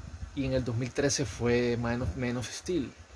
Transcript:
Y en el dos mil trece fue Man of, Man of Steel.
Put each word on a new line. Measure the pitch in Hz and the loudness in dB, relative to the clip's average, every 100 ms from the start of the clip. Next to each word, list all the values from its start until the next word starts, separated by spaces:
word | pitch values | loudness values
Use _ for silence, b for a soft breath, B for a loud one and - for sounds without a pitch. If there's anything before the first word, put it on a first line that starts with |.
| - - - | -14 -10 -6
Y | 143 131 | -2 2
en | |
el | 131 | 2
dos | 127 117 | 2 -2
mil | 127 | -2
trece | - 143 - 127 | 2 2 2 -2
fue | - 120 120 120 120 | 0 4 4 4 2
Man | 117 120 | 0 0
of, | 123 135 | -2 -2
Man | 120 123 | -2 -2
of | 110 | -4
Steel. | - - 175 120 - - | -6 -2 -2 -2 -8 -20